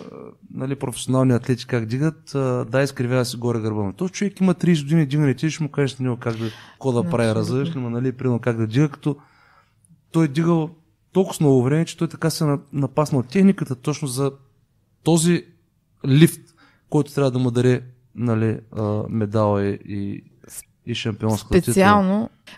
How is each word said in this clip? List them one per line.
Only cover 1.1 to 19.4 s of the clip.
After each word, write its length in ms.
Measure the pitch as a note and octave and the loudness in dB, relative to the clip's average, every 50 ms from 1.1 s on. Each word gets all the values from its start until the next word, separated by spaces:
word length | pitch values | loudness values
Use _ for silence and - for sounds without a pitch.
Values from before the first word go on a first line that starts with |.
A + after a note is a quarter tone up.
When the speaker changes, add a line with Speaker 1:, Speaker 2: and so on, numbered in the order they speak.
| B2+ C3 C3 C3 B2 | 2 2 4 4 2
Speaker 1:
атлети 340 | A2+ B2 - B2 A#2 - | 2 0 -2 -4 -4 -4
как 180 | - B2+ A#2+ A2+ | -4 -4 -4 -4
дигат, 500 | G#2+ B2 C3 D3+ D#3+ D3+ - _ - - | -4 -4 -2 -2 -2 -4 -6 _ -8 -6
а, 40 | C#3 C3+ B2+ B2 B2 A#2+ | -4 -2 -2 -2 -4 -4
да, 160 | A2+ A#2 C3+ | -2 0 0
изкривява 440 | C#3+ C#3 C#3 - B2 A#2+ B2+ B2+ A#2+ | 0 0 -2 -4 -4 0 0 0 0
се 120 | B2 - | -2 -4
горе 220 | A#2+ A#2 A#2+ A#2 A2+ | -4 -4 -2 -2 -2
гърба. 240 | G#2+ A2 G#2+ G#2+ G2+ | -2 -4 -2 -2 -4
Но 100 | F#2+ F#2+ | -4 -4
този 180 | - F#3 F3+ | -6 -6 -6
човек 280 | - - G#3 F#3+ - - | -4 -4 -4 -4 -2 0
има 120 | F#3+ F#3 F3 | 2 2 2
тридесет 320 | - - E3+ F3 D3+ C#3+ | 2 2 2 2 2 2
години 200 | C#3 E3 E3 D3+ | 2 2 2 2
дигане, 280 | C3+ C#3+ D3+ D3+ C3+ B2 | 2 2 2 2 2 0
ти 160 | - D#3+ D#3 | 0 -2 -4
ще 140 | C#3+ - D#3 | -4 -4 -6
му 60 | C#3 | -4
кажеш 280 | - C#3+ C#3 B2+ - | -2 -2 -2 -2 -2
на 60 | - B2+ | -4 -4
него 140 | B2+ A#2 | -4 -4
как 180 | B2 - A#2+ A2+ | -4 -4 -6 -6
да, 140 | A2 A2+ A2 - - - - | -4 -6 -8 -8 -10 -20 -20
какво 200 | - - - C3+ | -12 -6 -2 0
да 180 | A#2+ A#2+ - - | 0 0 0 0
прави, 200 | B2+ A#2 A#2 A2+ | 0 0 2 2
Speaker 2:
Абсолютно. 100 | A2 A2 | 2 0
Speaker 1:
разбираш 340 | A2 A2 B2 C3 C#3+ E3+ D#3+ | 0 0 0 -2 -2 -2 -4
ли, 40 | C3+ | -6
ма, 100 | B2 A#2 | -6 -4
нали, 220 | A#2 A#2+ C3 C3 | -4 -2 -2 -2
примерно 280 | B2 B2+ B2+ B2+ A#2+ A2+ | -4 -2 -2 -2 0 0
как 180 | - B2 A#2 | 0 -2 -2
да 100 | A2+ A2+ | -2 -2
дига, 220 | G#2+ A2 C3+ D#3 D3 | 0 2 2 2 0
като 260 | - - - D3+ C#3 C#3+ - _ _ _ _ _ _ _ _ _ _ _ _ _ _ _ _ _ | 0 -4 -4 -4 -4 -6 -10 _ _ _ _ _ _ _ _ _ _ _ _ _ _ _ _ _
той 140 | - E3 E3 | 0 0 2
е 40 | D3 | 2
дигал 400 | C3 E3 E3 E3+ E3+ D#3+ D#3 D#3+ - _ _ _ _ _ _ _ | 2 0 0 2 2 0 0 -4 -8 _ _ _ _ _ _ _
толкова 240 | - F#3 F#3+ F3 - | 0 0 0 0 0
с 40 | - | 0
много 240 | D#3+ C#3 C3+ B2+ A#2+ | 2 4 4 4 4
време, 220 | B2+ D3+ D#3+ E3 | 2 2 0 0
че 120 | - - | -2 -4
той 100 | - E3+ | -6 -6
така 220 | - - - - D#3+ | -6 -4 -4 -4 -4
се 160 | - - D#3+ | -2 0 0
на-, 140 | D3 C#3+ C#3+ - - - | 0 0 -2 -4 -6 -4
напаснал 500 | C#3 C3+ B2+ - D3+ D3+ - D3 B2+ A#2 | -4 -4 -2 0 -2 0 0 0 -2 -2
техниката 520 | - - G3 F#3+ G3 F#3+ - D#3 - C3 | 0 2 4 6 6 4 2 -2 -6 -8
точно 320 | - - D#3 C#3+ - D3+ | -6 -4 -6 -6 -4 -6
за 240 | C3 A#2+ C3 C#3 C3+ C3+ - _ _ _ _ _ _ _ _ _ _ _ _ - | -6 -4 -2 -4 -4 -4 -8 _ _ _ _ _ _ _ _ _ _ _ _ 0
този 400 | D#3 E3+ E3 D#3+ F3 F3 - - _ _ _ _ _ _ _ _ _ _ _ - | 2 2 4 4 2 2 0 -2 _ _ _ _ _ _ _ _ _ _ _ 0
лифт, 340 | C#3+ C3 D3 E3+ E3 - - - _ _ _ _ _ _ _ _ - | 4 6 8 8 6 6 0 -18 _ _ _ _ _ _ _ _ -4
който 240 | - D3+ C3+ - - | -2 -2 -2 -2 -2
трябва 180 | C#3+ C#3+ C3 | 0 0 0
да 80 | B2 B2+ | 0 0
му 120 | B2+ B2 | 0 0
даде, 300 | A#2 B2 B2 B2+ B2 A2+ B2 - - _ _ _ - | 2 2 4 4 2 2 -2 -10 -20 _ _ _ -8
нали, 440 | A2 A#2+ A#2+ A2+ A2 A2 A2 G#2+ - - - | -4 -2 0 0 2 2 0 -2 -4 -8 -10
а, 300 | - - G#2+ G#2 G#2 G#2+ G#2+ - | -6 -4 -2 -2 -2 -2 -4 -4
медала 540 | A2 A2 G#2 G2+ G#2+ A2 | -2 -2 -2 0 0 2